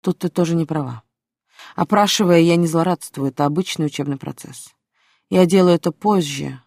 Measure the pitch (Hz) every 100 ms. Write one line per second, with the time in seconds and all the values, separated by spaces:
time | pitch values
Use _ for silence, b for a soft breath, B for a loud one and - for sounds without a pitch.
0 | - 180 180 - 170 170 160 156 135 120
1 | _ _ _ _ _ B B - 175 202
2 | 202 - 185 175 170 170 170 160 170 175
3 | - - 139 - 143 151 190 - 151 -
4 | 143 139 - 135 - 135 - _ _ _
5 | _ _ _ 190 180 190 180 170 - 160
6 | 208 202 151 139 143 131